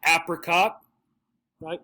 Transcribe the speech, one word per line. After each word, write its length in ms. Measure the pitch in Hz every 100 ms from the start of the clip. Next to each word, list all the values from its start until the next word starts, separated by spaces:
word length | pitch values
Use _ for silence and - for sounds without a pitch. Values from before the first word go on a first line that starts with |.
| -
apricot, 760 | 165 160 170 - 170 202 220 _ _ _ _ _ _ _ _
right? 180 | 156 175